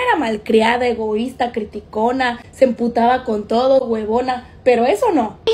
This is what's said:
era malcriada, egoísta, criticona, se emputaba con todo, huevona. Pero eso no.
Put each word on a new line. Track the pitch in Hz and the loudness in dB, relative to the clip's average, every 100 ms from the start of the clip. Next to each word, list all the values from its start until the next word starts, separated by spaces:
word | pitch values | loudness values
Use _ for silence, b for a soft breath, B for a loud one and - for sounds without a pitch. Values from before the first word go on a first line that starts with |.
| 494 | 0
era | 381 | 0
malcriada, | 226 214 - 226 220 240 247 | 0 -4 0 2 4 2 0
egoísta, | 226 220 214 247 - 240 | -2 -4 -4 -4 -4 -6
criticona, | 233 214 208 - 214 226 262 247 240 - | -4 -8 -10 -10 -2 0 0 -2 -4 -10
se | - 247 | 0 0
emputaba | 226 233 233 233 254 | 2 -2 2 2 2
con | 254 214 208 | -2 -6 -2
todo, | 220 262 269 240 | 0 2 2 2
huevona. | 220 214 226 262 247 - - | -2 -2 -2 -2 -6 -8 -4
Pero | - 233 240 | 2 2 2
eso | 403 480 | 2 2
no. | 320 220 - - | 2 0 -4 -2